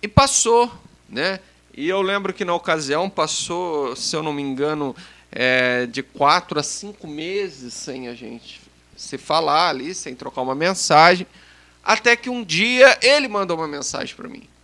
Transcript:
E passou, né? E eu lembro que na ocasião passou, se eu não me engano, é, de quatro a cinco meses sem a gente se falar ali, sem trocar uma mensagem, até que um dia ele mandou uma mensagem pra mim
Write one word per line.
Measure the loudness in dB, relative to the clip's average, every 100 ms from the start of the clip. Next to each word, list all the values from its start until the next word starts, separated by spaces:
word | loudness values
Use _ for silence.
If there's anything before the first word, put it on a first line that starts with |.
E | 4
passou, | 6 6 4 4 4 2 -4 -20 _ _
né? | -4 -4 -4 _ _ _ -6
E | -2
eu | 0
lembro | 0 -2 -4
que | -6
na | -4 -4
ocasião | -2 -2 0 -2 -2
passou, | -2 -2 -4 -6 -6 -4 -4 -4 -4
se | -6 -4
eu |
não | -4
me | -4
engano, | -6 -2 -2 -2 -4 -8 -18 -20 _
é, | -2 2 4 2 0 -2
de | -6
quatro | -10 0 4 4 2 -6
a |
cinco | -6 -10 -12 -16 -14
meses | -10 -6 -6 -6 -10 -16
sem | -14 -12 -10 -10
a | -12
gente | -14 -16 -18 -20 _ _ _ -18
se | -12 -12
falar | -2 0 2 2 2
ali, | -2 -8
sem | -12 -14 -12
trocar | -12 -6
uma | -4 -2
mensagem, | -2 -2 4 6 6 6 -2 -16 -20 -20 _ _
até | -2 2 4 2
que | 0
um | -8
dia | -4 0 2 8 8 8
ele | 4 4 2
mandou | -2 -2 -4
uma | -4
mensagem | -8 -8 -6 -8 -10
pra | -16
mim | -16 -20 _